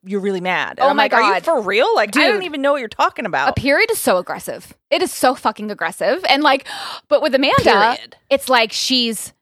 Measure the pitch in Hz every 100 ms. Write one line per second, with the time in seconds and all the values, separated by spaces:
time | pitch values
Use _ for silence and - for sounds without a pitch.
0 | 190 202 196 190 180 175 131 - 269 285
1 | 277 247 214 190 175 320 202 202 359 440
2 | 214 208 311 415 370 294 277 285 226 -
3 | 339 - 226 147 143 - 262 294 440 440
4 | - 185 180 - - 123 - - _ 320
5 | 359 - 277 262 240 214 214 202 165 -
6 | 170 294 370 277 294 269 - - - -
7 | _ 285 302 254 277 523 381 202 220 247
8 | - - _ 269 - 254 226 - - 254
9 | 233 220 - _